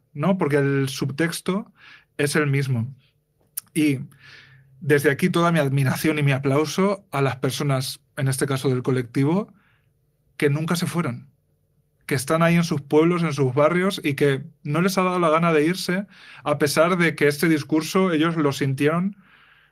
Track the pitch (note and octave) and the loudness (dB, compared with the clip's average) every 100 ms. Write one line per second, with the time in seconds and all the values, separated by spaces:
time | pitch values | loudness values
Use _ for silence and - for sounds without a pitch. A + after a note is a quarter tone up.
0 | _ D3 D#3+ G3 D3+ C#3+ C#3 C#3 C3+ C3+ | _ -4 0 0 2 2 2 0 -2 -4
1 | C#3 C3+ E3 E3 - F#3+ A#3 _ - - | -6 -2 -4 -4 -4 -4 -6 _ -20 -20
2 | _ - D3 D#3+ D3 C3+ C3+ B2 A2+ - | _ -4 -2 0 0 0 0 -2 -4 -10
3 | _ _ _ _ _ - - - D3+ C3 | _ _ _ _ _ -18 -8 -2 0 0
4 | - - - - - - _ - C#3 D3 | -6 -18 -20 -20 -20 -20 _ -8 0 2
5 | C#3+ C#3 F3+ F3 E3+ E3 C#3 C#3 C3 A#2 | 2 0 0 2 2 2 0 0 0 0
6 | D#3 D3+ C#3+ C3 C#3 C3+ D3+ - F#3+ G3+ | -2 0 0 0 0 0 0 0 -2 -2
7 | - C#3 C#3 B2 C3+ B2 D3 C3+ C3 - | -6 -2 -2 -2 -4 -4 -2 -2 -4 -12
8 | _ - C3+ C3 C#3 C3 C#3 B2+ B2 B2+ | _ -6 -4 -2 -2 -2 -2 -2 0 -2
9 | A#2 - C#3 F3 A3+ _ _ _ _ _ | -2 -2 0 0 -4 _ _ _ _ _
10 | _ _ _ - D3 C#3+ D#3+ E3+ F3 E3 | _ _ _ -2 -2 0 -2 -2 -2 -4
11 | D#3 A#2+ - _ _ _ _ _ _ _ | -4 -8 -14 _ _ _ _ _ _ _
12 | - C#3 - D#3+ E3 E3+ E3+ D3+ - D3+ | -6 -4 0 2 4 4 2 -2 2 4
13 | E3 F3+ E3 C#3+ C3 B2 D3+ F3 F#3+ G3 | 4 2 -2 0 0 2 2 2 -2 -2
14 | D#3 C#3 C#3+ C3+ C3+ - D3+ D3+ F#3 F#3+ | -4 0 0 0 -6 -14 -6 0 0 0
15 | F#3 F3+ E3+ D#3 E3+ D#3+ D3+ F#3 - F3+ | 0 2 2 4 4 2 2 0 -4 -4
16 | G#3+ - - - D3 D3 D3 D#3+ E3 F3+ | -6 -14 -20 -10 -4 0 0 2 2 4
17 | E3+ D3+ D3 D3 F3 D#3 - D#3 D#3 F#3+ | 2 2 0 2 2 0 0 -2 0 0
18 | F#3+ D#3+ E3 E3 D3 C#3 C#3 C3+ C#3+ E3+ | 2 2 0 0 -2 0 -2 0 0 0
19 | F#3+ - _ _ _ _ _ | -4 -6 _ _ _ _ _